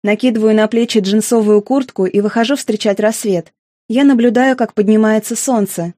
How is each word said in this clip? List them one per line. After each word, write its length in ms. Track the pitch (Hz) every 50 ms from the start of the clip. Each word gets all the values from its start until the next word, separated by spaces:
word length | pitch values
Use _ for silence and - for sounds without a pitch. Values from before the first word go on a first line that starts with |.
| -
Накидываю 500 | 208 214 220 - 254 220 220 214 220 214
на 140 | 220 214 220
плечи 300 | 240 233 240 233 - 220
джинсовую 600 | 190 190 202 220 214 - 247 226 214 208 214 208
куртку 460 | 208 - 262 285 262 - _ - 190
и 140 | 185 190 202
выхожу 340 | 202 214 - 226 233 226 285
встречать 460 | 269 - - 214 208 - 214 196 196
рассвет. 520 | 214 214 220 - - 214 190 170 165 - _ _ _ _ _ _ _ -
Я 160 | 220 254 285
наблюдаю, 500 | 277 269 226 233 247 214 240 254 269 254
как 200 | 262 240 - _
поднимается 600 | - 208 196 214 214 220 214 220 214 214 - 233
солнце. 600 | - - 269 247 220 202 190 - - 170 170 175